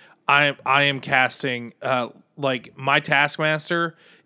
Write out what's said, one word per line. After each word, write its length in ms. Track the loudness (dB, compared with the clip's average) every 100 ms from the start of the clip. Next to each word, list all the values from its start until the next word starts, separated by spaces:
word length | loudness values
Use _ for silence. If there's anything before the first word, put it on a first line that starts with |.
| -20 _ 2
I, 280 | 4 2 0 0
I 180 | 2
am 160 | 2 -2
casting, 720 | 0 2 2 -2 -6 -6 -10 _
uh, 280 | -4 -2 -4 -10 _ -6
like, 420 | -4 -4 -8 -6
my 220 | 0 0
Taskmaster 960 | 2 2 2 0 -2 -2 -2 -2 -4 -8 -20 _